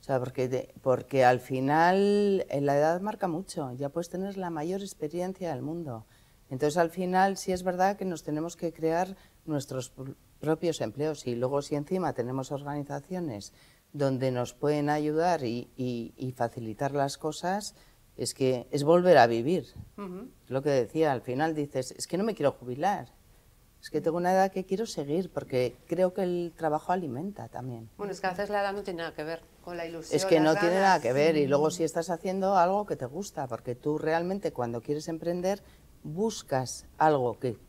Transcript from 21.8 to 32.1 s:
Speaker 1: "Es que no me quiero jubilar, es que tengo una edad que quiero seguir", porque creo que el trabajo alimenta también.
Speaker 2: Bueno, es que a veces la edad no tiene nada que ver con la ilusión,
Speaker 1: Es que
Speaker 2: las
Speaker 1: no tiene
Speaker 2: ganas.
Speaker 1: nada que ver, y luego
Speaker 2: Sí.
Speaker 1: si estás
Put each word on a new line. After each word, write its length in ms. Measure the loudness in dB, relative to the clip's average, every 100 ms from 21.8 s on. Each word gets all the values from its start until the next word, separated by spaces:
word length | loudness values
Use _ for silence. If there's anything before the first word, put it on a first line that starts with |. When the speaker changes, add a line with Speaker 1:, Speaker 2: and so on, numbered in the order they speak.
| -6 -8
Speaker 1:
"Es 100 | -4
que 120 | -2
no 60 |
me 100 | -2
quiero 180 | 2 0
jubilar, 560 | 0 -10 -2 -2 -2 -6 -18 _ -20 _ _ _ _
es 100 | -6
que 100 | -2
tengo 160 | 0 0
una 140 | 2
edad 200 | 4 4
que 120 | 0 -4
quiero 180 | -4 -4
seguir", 440 | -6 -2 -2 -2
porque 440 | -8 -2 0 0 -4 -6
creo 240 | 0 0
que 100 | 0
el 300 | -2 -2 -4 -4
trabajo 360 | -2 -2 0
alimenta 560 | -2 -2 -6 -8 -10 -12
también. 400 | -10 -10 -10 -14 -12
Speaker 2:
Bueno, 160 | -10
es 80 | -4
que 60 | -4
a 40 |
veces 200 | -4 -4
la 100 | -2
edad 120 | -2
no 80 | -4
tiene 160 | -6 -6
nada 160 | -8
que 100 | -8
ver 160 | -8 -8 -12 -20
con 120 | -12 -10
la 80 | -8
ilusión, 280 | -10 -2
Speaker 1:
Es 120 | 0 4
que 100 | 6
Speaker 2:
las 80 |
Speaker 1:
no 80 | 6 4
tiene 140 | 4 4
Speaker 2:
ganas. 120 | 6
Speaker 1:
nada 120 | 6
que 120 | 4
ver, 220 | 4 4 4
y 100 | 4
luego 240 | 4 2
Speaker 2:
Sí. 80 | 0
Speaker 1:
si 60 |
estás 260 | -2 -2 -4